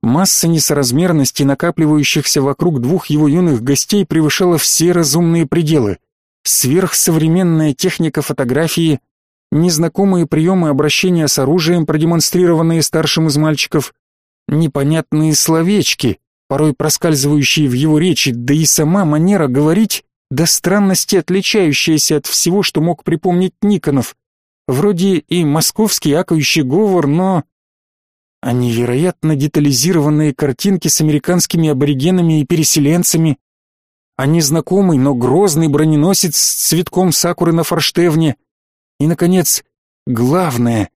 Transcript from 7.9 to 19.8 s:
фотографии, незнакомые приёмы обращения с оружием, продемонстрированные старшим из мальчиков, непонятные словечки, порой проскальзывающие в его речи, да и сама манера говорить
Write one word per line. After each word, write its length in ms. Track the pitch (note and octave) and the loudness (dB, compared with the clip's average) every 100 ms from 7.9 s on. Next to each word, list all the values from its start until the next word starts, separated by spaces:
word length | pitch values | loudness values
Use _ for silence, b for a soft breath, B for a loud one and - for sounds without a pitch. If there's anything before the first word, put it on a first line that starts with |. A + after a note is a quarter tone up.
| - E3 D3 | -2 -4 -4
фотографии, 760 | D3 D3+ B2+ B2+ E3 - E3 D3 _ _ _ _ _ | -6 -4 -2 0 -2 0 0 -2 _ _ _ _ _
незнакомые 760 | D3 F3 D#3 E3 - G3 F#3 E3 | 0 0 0 -2 0 0 0 0
приёмы 420 | D#3 E3 F#3+ E3 | 0 0 0 0
обращения 580 | C#3 D3 - F#3 F3 D3+ | 0 0 0 0 0 0
с 120 | D3 | 0
оружием, 460 | C3 F3 D#3+ F3+ D3+ | 0 0 2 0 0
продемонстрированные 960 | D3+ E3 E3+ - F3+ F3+ D#3+ E3 E3 | 0 0 0 0 0 2 2 2 0
старшим 460 | D3 D#3+ D#3 - D#3+ | -2 -2 -2 0 0
из 100 | C#3+ | 2
мальчиков, 560 | D#3 D3+ - E3 - _ _ _ _ _ - | 0 -2 -2 -4 -4 _ _ _ _ _ -4
непонятные 840 | D3 E3 C#3+ C#3 D#3+ D#3 D#3 D#3 | 0 0 0 0 0 0 0 0
словечки, 840 | D3 - D#3+ E3 G#3 D3 - B2 F#2+ _ _ _ | 0 0 0 2 0 0 -2 -4 -4 _ _ _
порой 260 | C#3 D#3 | -2 0
проскальзывающие 960 | C#3+ D3+ - F3 D3+ C#3+ D3 C3+ - D3 | 0 -2 -2 0 0 0 0 0 0 0
в 40 | |
его 260 | B2 D3+ D3+ | 0 0 2
речи, 320 | F3+ - D3+ | 2 0 -2
да 220 | A#2+ A#2+ | -2 -2
и 120 | D3 D#3 | 0 2
сама 400 | - D3+ F#3+ F3 | 0 0 2 0
манера 420 | D3+ E3+ G3+ D3 | 2 2 2 0
говорить 560 | B2+ D3 F3+ | 0 2 2